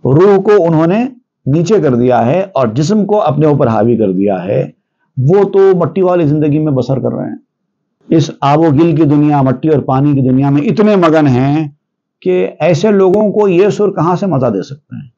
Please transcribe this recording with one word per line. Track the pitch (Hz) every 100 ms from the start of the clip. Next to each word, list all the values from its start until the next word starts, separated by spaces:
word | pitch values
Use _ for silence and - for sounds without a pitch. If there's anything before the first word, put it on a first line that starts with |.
روح | - 139 196 196
کو | 196 208 170
انہوں | 156 165
نے | 202 254 - _ _ -
نیچے | 147 165 208
کر | 151
دیا | 120 123 120 117
ہے | 170 190
اور | - 123
جسم | 110 156 214 190
کو | 208
اپنے | 151 143 156
اوپر | 143 135
حاوی | 110 113 117
کر | 107
دیا | 92 101 95
ہے، | 90 110 - _ _ _ _ -
وہ | 127 196
تو | 196 196 196 180
مٹی | 170 185
والی | 180 180 156
زندگی | 151 151 147
میں | 156
بسر | 131 123 135
کر | 117
رہے | - -
ہیں۔ | - _ _ _ _ _ _ _
اس | 160 143 -
آب | 139 147
و | 165
گل | 135 170 151
کی |
دنیا، | 156 147 151 147
مٹی | 131 131 156
اور | 147
پانی | - 135 143
کی | 143 131
دنیا | 131 139
میں | 143
اتنے | 147 - 214 202
مگن | 170 156 147
ہیں | 123 135 147 151 143 _ _ _ _
کہ | 185 180 190 -
ایسے | 156 160 220
لوگوں | 202 190 202 214
کو | 208 208
یہ | 175 202
سر | - 202
کہاں | 185 160 175
سے | 196
مزہ | 143 123
دے | 104
سکتے | - - _ 117
ہیں؟ | 127